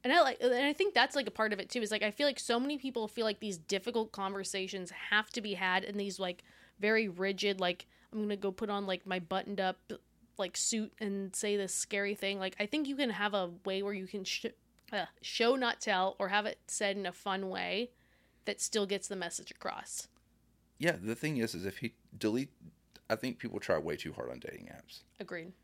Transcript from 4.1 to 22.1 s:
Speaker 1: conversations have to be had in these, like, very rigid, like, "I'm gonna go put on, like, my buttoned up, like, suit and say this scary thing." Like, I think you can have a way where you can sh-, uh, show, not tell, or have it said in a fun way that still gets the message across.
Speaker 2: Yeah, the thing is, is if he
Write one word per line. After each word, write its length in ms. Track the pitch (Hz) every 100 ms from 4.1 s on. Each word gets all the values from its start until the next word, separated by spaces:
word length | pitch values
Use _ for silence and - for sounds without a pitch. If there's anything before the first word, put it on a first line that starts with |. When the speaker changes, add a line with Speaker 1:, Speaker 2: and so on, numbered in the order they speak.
Speaker 1:
conversations 760 | - 196 196 190 196 190 196 180
have 400 | - - 208 220
to 100 | -
be 140 | 208
had 280 | 180 185 185
in 140 | 190 202
these, 240 | 202 185
like, 240 | 185 180 - - - _
very 300 | 202 220 214
rigid, 500 | 175 190 190 202 190
like, 280 | 180 180 - _ _
"I'm 80 | 214
gonna 160 | 208 202
go 160 | 196
put 180 | 190 214
on, 160 | 202 196
like, 200 | 185 190
my 120 | 185
buttoned 420 | 165 190 - 196
up, 320 | 190 196 - - _ _ _ -
like, 200 | 190 -
suit 360 | - 226 214 -
and 360 | 214 196 196
say 220 | - 214 208
this 180 | 190
scary 400 | - - 202 202
thing." 240 | 208 196 196
Like, 160 | 190 -
I 60 | 208
think 200 | 302 277
you 100 | 269
can 140 | 262
have 220 | 185 208
a 180 | 196 180 170
way 180 | 196 190
where 120 | 202
you 120 | 202 190
can 180 | 208
sh-, 220 | 190 - 233 - _ _ -
uh, 140 | 208 165 _
show, 340 | - - 233 269
not 240 | 240 -
tell, 360 | - 185 190 -
or 100 | 196
have 160 | 208 208
it 140 | - -
said 280 | - 208 202
in 100 | 190
a 60 |
fun 360 | - 202 190 190
way 420 | 190 180 185 247 _ _ _ _ _
that 160 | - -
still 240 | - 220 196
gets 220 | 196 -
the 80 | 190
message 340 | 170 - -
across. 560 | - - - - - - _ _ _ _ _ _ _
Speaker 2:
Yeah, 200 | 160 151
the 140 | 101
thing 220 | 117 151 143
is, 160 | 113
is 100 | 82
if 140 | 95 -
he 160 | 117 - _